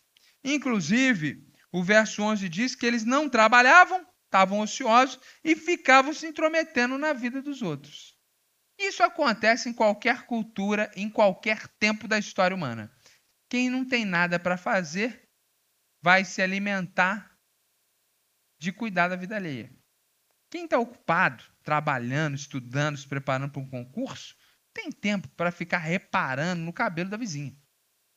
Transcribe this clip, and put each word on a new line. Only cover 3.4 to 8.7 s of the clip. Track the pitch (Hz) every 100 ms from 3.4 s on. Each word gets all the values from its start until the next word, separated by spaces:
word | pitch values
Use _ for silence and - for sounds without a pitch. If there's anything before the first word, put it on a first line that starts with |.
| 220 247 247 349 359 370 330 _ _
estavam | 196 190 208
ociosos | 214 - 254 233 277 - - -
e | 311 320
ficavam | 349 349 - 269 262
se | 302 320
intrometendo | 311 311 330 320 247 247 269
na | 311
vida | 254 240 269
dos | 285 269
outros. | 190 143 147 - - _ _ _ _ _ _